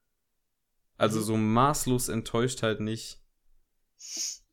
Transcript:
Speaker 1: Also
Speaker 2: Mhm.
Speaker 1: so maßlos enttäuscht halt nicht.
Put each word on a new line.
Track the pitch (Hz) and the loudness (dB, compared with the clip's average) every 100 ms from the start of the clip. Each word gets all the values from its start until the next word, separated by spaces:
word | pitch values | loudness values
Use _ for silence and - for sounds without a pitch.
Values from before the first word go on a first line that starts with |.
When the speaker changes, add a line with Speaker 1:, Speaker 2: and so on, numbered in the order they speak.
| _ _ _ _ _ _ _ _ _ - | _ _ _ _ _ _ _ _ _ 0
Speaker 1:
Also | 110 110 | 0 2
Speaker 2:
Mhm. | 107 | 0
Speaker 1:
so | 110 | 2
maßlos | 107 113 139 147 127 123 - | 2 4 4 2 0 0 0
enttäuscht | 113 113 117 120 123 | -4 -2 0 0 0
halt | 113 107 | -2 0
nicht. | 107 113 - - _ _ _ _ _ _ _ _ - - - - _ | -2 -4 -8 -16 _ _ _ _ _ _ _ _ -14 -6 -6 -8 _